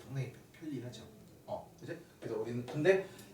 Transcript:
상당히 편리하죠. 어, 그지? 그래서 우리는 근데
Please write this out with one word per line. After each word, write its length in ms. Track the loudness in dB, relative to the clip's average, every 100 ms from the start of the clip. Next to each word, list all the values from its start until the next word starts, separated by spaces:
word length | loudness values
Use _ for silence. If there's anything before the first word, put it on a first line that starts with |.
상당히 280 | -4 -2 -2 -6 -16 -12
편리하죠. 440 | -8 -6 -6 -10 -14 -18 -20 -14 -6
어, 240 | -6 -6 -12
그지? 180 | -8 -8 -10 -10
그래서 200 | -4 -2
우리는 240 | 0 -2 0
근데 400 | 6 8 8 6 -8 -12